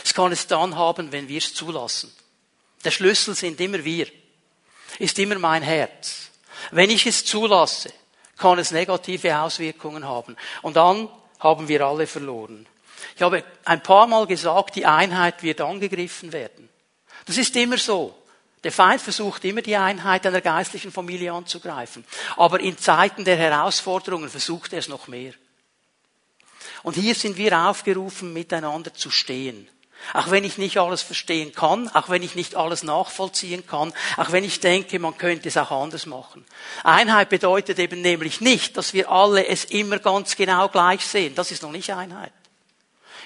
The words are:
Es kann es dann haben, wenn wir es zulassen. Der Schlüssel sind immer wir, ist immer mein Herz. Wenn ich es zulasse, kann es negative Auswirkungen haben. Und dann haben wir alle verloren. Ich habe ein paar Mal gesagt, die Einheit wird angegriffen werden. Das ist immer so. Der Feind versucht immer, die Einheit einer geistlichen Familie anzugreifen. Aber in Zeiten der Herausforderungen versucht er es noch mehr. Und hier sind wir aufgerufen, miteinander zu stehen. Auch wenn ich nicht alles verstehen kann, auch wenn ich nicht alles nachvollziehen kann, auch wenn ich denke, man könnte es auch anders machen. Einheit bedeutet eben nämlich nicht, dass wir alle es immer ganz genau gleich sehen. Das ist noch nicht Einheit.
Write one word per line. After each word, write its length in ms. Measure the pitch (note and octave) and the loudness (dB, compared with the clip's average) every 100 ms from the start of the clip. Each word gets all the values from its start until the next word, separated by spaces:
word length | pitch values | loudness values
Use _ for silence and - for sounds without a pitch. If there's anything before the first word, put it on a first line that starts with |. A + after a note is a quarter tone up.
| - | -2
Es 80 | |
kann 180 | - F3+ | 2 2
es 160 | E3+ - | 2 0
dann 300 | E3 F3+ D#3+ | 0 0 2
haben, 340 | E3+ F3 D#3 | 0 0 -6
wenn 160 | C#3+ C3+ | -10 -8
wir 120 | D3+ | -6
es 140 | - | -6
zulassen. 600 | - D#3+ D#3+ A#2+ - - _ _ _ _ _ _ _ D#3 | -6 -8 -8 -6 -8 -8 _ _ _ _ _ _ _ -4
Der 60 | |
Schlüssel 440 | - F#3+ G#3 - F#3+ | 2 4 4 0 -4
sind 240 | F3+ D3+ | -6 -4
immer 240 | F#3 G3 | -4 -4
wir, 240 | D3 E3 - - _ _ _ _ _ _ - - | -4 -4 -4 -8 _ _ _ _ _ _ -18 -6
ist 200 | F#3 - | -4 -2
immer 180 | G3 G3 | -2 0
mein 260 | E3+ D#3+ | 0 0
Herz. 640 | D3+ D#3+ B2 - - - - _ _ - - | 0 0 -2 -6 -12 -12 -14 _ _ -18 -2
Wenn 180 | E3 G3 | 4 4
ich 160 | G#3+ A#3+ | 4 2
es 200 | - - | 0 -2
zulasse, 680 | G#3+ A3 F#3+ D3+ - - - _ _ _ - | -2 4 4 4 0 -10 -16 _ _ _ 0
kann 200 | F#3 F3 | 4 4
es 140 | E3+ | 2
negative 680 | E3 F3+ F3+ F3+ F3+ F3 D3+ | -2 0 -2 -4 -4 0 0
Auswirkungen 680 | D#3+ D#3+ D#3+ - D#3 D3+ C#3 | -2 -4 -8 -8 -12 -12 -8
haben. 300 | A#2+ A#2 A#2 - - | -8 -8 -14 -14 -10
Und 160 | D#3 D#3+ | 0 6
dann 320 | F3 G#3 A3 - _ _ | 6 6 0 -12 _ _
haben 280 | D#3 D#3 D#3 | 2 2 2
wir 140 | D3 | 0
alle 260 | C#3 D3+ D3+ | 0 -2 -4
verloren. 580 | D#3 C#3 A#2 G#2+ G#2+ A2 _ _ - - - | -6 -10 -10 -12 -16 -20 _ _ -20 -18 -2
Ich 40 | |
habe 220 | F3 F3 - - - | 0 0 -4 -8 -2
ein 180 | D#3+ | 0
paar 240 | - G3 A#3 | 6 8 8
Mal 200 | A3+ G3 | 6 2
gesagt, 480 | E3+ E3 F3 F#3+ G3+ | 0 2 2 2 2
die 100 | E3 | 4
Einheit 580 | D#3 F#3+ F3+ F3 - | 4 4 2 0 0
wird 160 | D#3+ D#3 | -4 -2
angegriffen 720 | D3 G3 G3 F3 F3 - F3 | -4 -4 -4 -4 -8 -10 -12
werden. 380 | D3 A2 - A#2 _ _ _ _ - - | -10 -10 -14 -20 _ _ _ _ -20 -4
Das 120 | F3 | -2
ist 180 | B3 B3 | 0 2
immer 200 | A#3+ B3 | 2 0
so. 400 | - G3 A#2 - _ _ _ _ | 0 -2 -2 -10 _ _ _ _
Der 80 | E3 | -4
Feind 300 | - F#3 C4 | 4 6 6
versucht 420 | - F#3+ G3+ - F#3+ | 0 -6 -6 -4 -4
immer, 160 | G#3+ | -4
die 140 | A3 G#3 | -2 0
Einheit 500 | F#3+ G3 F#3+ F#3 F#3+ | 0 0 0 0 2
einer 140 | F3+ | 0
geistlichen 500 | F3 D#3+ D#3+ F#3+ G3 | 0 0 -2 -8 -12
Familie 420 | F#3 F3 F3+ F3 | -10 -10 -8 -8
anzugreifen. 720 | E3+ F3 F3 F3 C#3+ A#2 A#2+ - - - - | -8 -10 -12 -10 -10 -10 -14 -16 -12 -6 4
Aber 220 | E3+ F#3 | 4 4
in 180 | F#3+ F3 | -2 0
Zeiten 480 | - D#3+ G3 G#3 F#3+ | 4 6 4 2 2
der 100 | E3+ | 4
Herausforderungen 920 | D#3+ D3 E3+ - G3 F#3 F#3+ F3 D3 | 4 2 2 -2 -2 -4 -4 -6 -6
versucht 440 | C#3 - E3+ - | -8 -8 -8 -8
er 60 | F3 | -8
es 80 | C#3 | -8
noch 200 | C#3 - | -12 -14
mehr. 260 | B2 C3 - _ _ _ _ _ _ _ _ _ _ _ _ - - | -14 -16 -18 _ _ _ _ _ _ _ _ _ _ _ _ -20 -12
Und 120 | E3 E3+ | -6 -2
hier 200 | G#3+ - | 0 0
sind 220 | G#3+ F#3 | -2 -2
wir 220 | G#3 E3+ | 2 4
aufgerufen, 720 | F3+ G3 - F#3+ F#3+ - F3+ | 4 2 -2 -2 -4 -10 -10
miteinander 600 | E3 E3+ E3 D#3 D#3 E3 | -10 -6 -6 -4 -8 -10
zu 160 | - C#3 | -12 -4
stehen. 580 | - - C3 C3 G#2+ G2+ _ _ - - | -4 -2 -6 -8 -12 -18 _ _ -18 -6
Auch 180 | D3 D#3+ | -4 0
wenn 120 | G3 | 0
ich 140 | G3+ G3+ | 0 -4
nicht 200 | F#3+ G3+ | -2 0
alles 240 | F3 F3 | 0 -2
verstehen 520 | - F3 - E3 D3+ | -6 -8 -4 -4 -4
kann, 340 | - D#3+ G#3 A#3 | -2 0 2 0
auch 200 | - D#3 | 0 0
wenn 140 | F3+ | -2
ich 100 | F3 | -4
nicht 220 | F3+ E3 - | -8 -6 -4
alles 260 | E3 E3 | -2 -4
nachvollziehen 840 | D#3 D#3 F#3 - F#3+ - F3+ F3+ F3+ | -2 -2 -2 -6 -6 -6 -6 -10 -6
kann, 260 | D3 D#3+ - - - | -4 -4 -4 -6 -2
auch 140 | D#3+ | 0
wenn 120 | F3 | 0
ich 160 | G3 - | -2 0
denke, 380 | F#3 F#3 F#3+ F#3 | 2 2 0 -4
man 200 | E3 D#3 | -6 -4
könnte 300 | F3+ E3 D#3 | -2 -2 -2
es 100 | D#3 | -2
auch 140 | C#3 | 0
anders 360 | C#3 D3+ D#3 D#3+ | -2 -4 -8 -12
machen. 380 | C3 - - - - - - | -12 -16 -20 -20 -20 -16 0
Einheit 460 | - E3 A3+ G#3+ G3 | 4 6 6 4 4
bedeutet 480 | F#3 F#3 F#3+ G3 F3+ | 2 2 2 0 -2
eben 240 | F3 F3+ | -4 -2
nämlich 400 | F3 E3+ D#3+ - | 0 0 -2 -2
nicht, 360 | A#3 - - - | 2 2 0 -6
dass 160 | - | -4
wir 160 | F#3+ F#3+ | -2 2
alle 360 | F#3 G#3 G3 - | 4 6 4 2
es 180 | F3+ - | -2 -2
immer 340 | G#3 G#3 G3+ | -4 -2 -2
ganz 360 | G#3 G3 F#3+ - | 0 0 -2 -2
genau 340 | F#3+ F3+ G3 | 2 2 2
gleich 360 | G3 F3 F#3+ - | 4 4 4 0
sehen. 300 | G#3 D#3 C#3 | -2 -2 -2
Das 160 | F3+ | -6
ist 100 | F3 | -8
noch 100 | D3+ | -10
nicht 220 | D#3 - | -10 -8
Einheit. 400 | F#3 F3+ F#3+ F#3+ _ _ _ _ _ _ _ _ - | -8 -10 -14 -16 _ _ _ _ _ _ _ _ -20